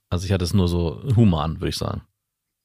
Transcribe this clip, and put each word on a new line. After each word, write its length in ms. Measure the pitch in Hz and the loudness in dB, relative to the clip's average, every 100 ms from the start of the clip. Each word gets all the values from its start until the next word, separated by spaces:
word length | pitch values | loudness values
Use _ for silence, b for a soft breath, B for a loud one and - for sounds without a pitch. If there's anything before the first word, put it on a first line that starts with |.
| _ | _
Also 160 | 87 98 | -6 -2
ich 60 | |
hatte 120 | 92 | -2
es 100 | 87 | 0
nur 140 | 101 87 | 2 2
so 340 | 87 82 - 143 107 | 0 -2 -4 0 4
human, 460 | 110 80 80 - | 4 4 -2 -4
würde 80 | - | -6
ich 80 | - | -4
sagen. 240 | - - - _ _ _ _ _ | -6 -6 -12 _ _ _ _ _